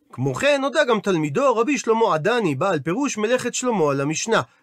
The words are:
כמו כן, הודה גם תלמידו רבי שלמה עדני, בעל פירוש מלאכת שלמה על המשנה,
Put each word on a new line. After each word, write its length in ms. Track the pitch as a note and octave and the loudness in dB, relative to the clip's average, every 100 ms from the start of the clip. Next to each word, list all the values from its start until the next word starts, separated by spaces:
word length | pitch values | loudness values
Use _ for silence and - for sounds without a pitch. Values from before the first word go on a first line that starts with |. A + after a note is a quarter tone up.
| _ | _
כמו 220 | - C#3 | -6 -4
כן, 260 | B2 C#4 C#4+ | 0 0 2
הודה 200 | C4+ D#4 | 0 0
גם 160 | C4+ A3 | 2 2
תלמידו 560 | G3+ E3+ D3+ C#3+ G3 A3 | 0 0 0 0 2 2
רבי 220 | A#3+ C4 | 0 0
שלמה 360 | A3+ A3+ A3 | 0 2 2
עדני, 400 | D#3 E3+ A#3+ F#3 | 2 0 0 0
בעל 240 | C3+ G3 D#3+ | 0 0 -2
פירוש 360 | D#3+ G#3 C#4 G#3+ | -2 -2 -4 -2
מלאכת 380 | G#3+ B3 A#3+ | 0 0 -2
שלמה 360 | - B3 G#3 D3 | -4 -2 0 2
על 100 | C#3 | 0
המשנה, 420 | C#3 D#3 A3+ G3+ B2 _ | -2 -4 0 0 -2 _